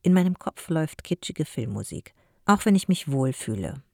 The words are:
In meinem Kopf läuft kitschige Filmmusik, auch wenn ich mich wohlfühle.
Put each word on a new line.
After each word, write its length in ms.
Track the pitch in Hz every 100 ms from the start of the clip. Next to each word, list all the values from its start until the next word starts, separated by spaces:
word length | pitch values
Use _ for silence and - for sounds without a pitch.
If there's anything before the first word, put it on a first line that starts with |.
In 140 | -
meinem 240 | 185 180 180
Kopf 320 | - - -
läuft 340 | 160 156 -
kitschige 400 | - 175 - 185
Filmmusik, 680 | 151 - 110 104 - - - _ _ _ -
auch 180 | 202
wenn 100 | -
ich 140 | 190 -
mich 240 | 180 -
wohlfühle. 720 | 139 131 127 - 104 87 139 _